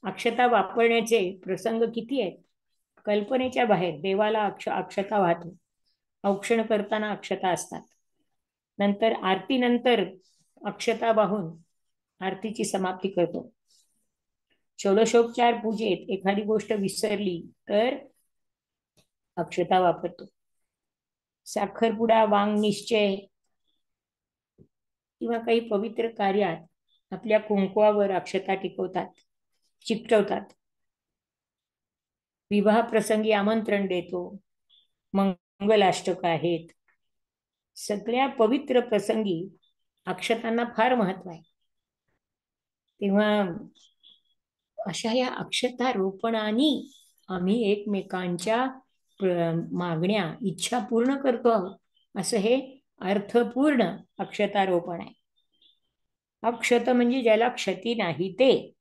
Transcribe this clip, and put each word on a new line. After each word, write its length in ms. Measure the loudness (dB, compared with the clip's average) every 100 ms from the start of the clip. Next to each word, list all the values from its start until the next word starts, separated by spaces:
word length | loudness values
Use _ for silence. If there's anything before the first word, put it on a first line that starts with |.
अक्षता 440 | -8 -4 -2 2 4
वापरण्याचे 920 | 4 2 2 4 2 2 2 2 -6
प्रसंग 400 | -8 -4 -2 -2
किती 380 | -2 -4 -6 -4
आहेत? 160 | -4 -8 _ _ _ _ _ _ -2
कल्पनेच्या 600 | -2 0 -2 0 0 2
बाहेर 360 | 2 2 -4
देवाला 440 | -2 0 2 2 -2
अक्ष-, 260 | -4 -6
अक्षता 480 | -6 -6 -6 -2 2
वाहतो, 360 | 2 2 -4 -18 _ _ _ _ _ _
औक्षण 380 | -2 -2 0 0
करताना 500 | 2 0 0 -4 -4
अक्षता 380 | -8 -6 -4 -2
असतात. 320 | -2 -4 -12 -14 _ _ _ _ _ _ _ _ -2
नंतर 340 | 0 2 0
आरतीनंतर 920 | 0 0 -2 0 0 2 2 4 2 0 -8 _ _ _ _ -12
अक्षता 460 | -6 -4 0 2
वाहून 460 | 4 2 0 -4 -12 _ _ _ _ _ _ -8
आरतीची 380 | -6 -8 -4
समाप्ती 460 | -2 -2 -2 -4 -4
करतो. 440 | 4 4 4 0 _ _ _ _ _ _ _ _ _ _ _ _ -4
षोडशोपचार 760 | 2 4 6 4 4 2 2
पूजेत 560 | 2 -2 -2 -2 -2 -4
एखादी 320 | -2 0 0
गोष्ट 300 | 0 -2 0
विसरली 800 | -2 -2 -2 -4 -2 -2 -6 -10 _ -2
तर 260 | 0 0 -2 -12 _ _ _ _ _ _ _ _ _ _ _ _ -10
अक्षता 420 | -6 -4 2 4
वापरतो. 460 | 4 0 -6 -12 -20 _ _ _ _ _ _ _ _ _ _ _ -10
साखरपुडा, 800 | -6 -6 0 -2 0 2 4 4
वांग 340 | 4 2 2
निश्चय 560 | 0 -2 -2 0 0 -2 -8 _ _ _ _ _ _ _ _ _ _ _ _ _ -20 _ _ _ _ _
किंवा 180 | -6 -4
काही 200 | 0 0
पवित्र 480 | 2 -2 -2 -4 -6
कार्यात 500 | -2 0 2 0 -2 -12 _ _ _ _
आपल्या 280 | -12 0 0
कुंकवावर 720 | 2 0 2 4 4 4 2
अक्षता 420 | 0 -2 -6 -2
टिकवतात, 540 | -4 -4 -6 -6 -4 -8 _ _ _ _ _ _ _ -6
चिकटवतात. 560 | -6 2 2 2 -4 -8 _ _ _ _ _ _ _ _ _ _ _ _ _ _ _ _ _ _ _ _
विवाह 300 | 2 4 4
प्रसंगी 500 | 2 0 0 0 2
आमंत्रण 560 | 2 2 0 0 -2 0
देतो, 500 | -4 -4 -8 -10 -14 _ _ _ _ _ _ _
मंगलाष्टक 1120 | 0 0 -2 _ _ 2 4 4 2 -4 -2 -2
आहेत, 420 | 0 0 -2 -6 _ _ _ _ _ _ _ _ _ _ -18
सगळ्या 520 | -8 -6 -2 0 0
पवित्र 520 | 2 2 2 2 0
प्रसंगी 800 | 2 -2 0 -2 0 -4 -6 _ _ _ _ _ -10
अक्षतांना 580 | -8 -2 -2 -2 -2 -2 0
फार 180 | 2 2
महत्व 340 | 0 -2 -10
आहे. 120 | -18 _ _ _ _ _ _ _ _ _ _ _ _ _ _ _ _
तेव्हा 420 | 0 2 2 2 0 -6 -12 _ _ _ _ _ _ _ _ _ _ -12 -10
अशा 240 | -6 -2
या 220 | -2 -2
अक्षता 580 | -6 -6 -2 -4 -2 -2
रोपणाने 1000 | 0 -2 -2 -2 -2 0 2 2 0 -6 -20 _ _ -10
आम्ही 440 | -4 0 2 2
एकमेकांच्या 960 | 0 0 -4 -4 -6 -4 -4 -2 0 -2 -6 _ _ _ _
प्र-, 340 | -2 0 0 0 -2
मागण्या, 640 | -4 -2 0 0 0 -2 -4
इच्छा 380 | -6 -4 -4 -4
पूर्ण 360 | 0 0 2 2
करतो 340 | 0 2 2
आहोत, 280 | 2 -2 -10 _ _ _ -8
असं 220 | -2 0
हे 420 | 2 0 -2 -18 _ _
अर्थपूर्ण 920 | -2 -2 2 0 2 2 2 4 0 -2 -16 -10
अक्षता 460 | -10 -2 -2 0 2
रोपण 360 | 0 -2 -10
आहे. 120 | -12 -18 _ _ _ _ _ _ _ _ _ _ _ _
अक्षत 480 | -4 -2 2 2 4
म्हणजे 340 | 4 4 2
ज्याला 260 | 4 4 4
क्षती 460 | 0 -6 -4 -4 -2
नाही 380 | -2 -2 -6
ते. 400 | 4 4 4 0 _